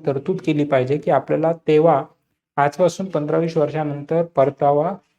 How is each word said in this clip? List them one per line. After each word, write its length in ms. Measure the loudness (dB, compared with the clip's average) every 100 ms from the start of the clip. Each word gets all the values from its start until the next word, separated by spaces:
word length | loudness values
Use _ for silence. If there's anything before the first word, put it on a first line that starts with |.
| -4
तरतूद 300 | -4 -4 -4
केली 200 | -2 -2
पाहिजे 340 | 2 0 0 -2
की 120 | 0
आपल्याला 420 | 0 0 -2 -2 -2 2
तेव्हा 360 | 4 4 2 0 _ _ _ _ -2
आजपासून 500 | -2 2 0 0 -6
पंधरा 320 | -4 -2 -2
वीस 180 | 0 0
वर्षानंतर 680 | -2 -2 -4 -6 -4 -4
परतावा 680 | -2 0 0 2 0 2 0 -6 _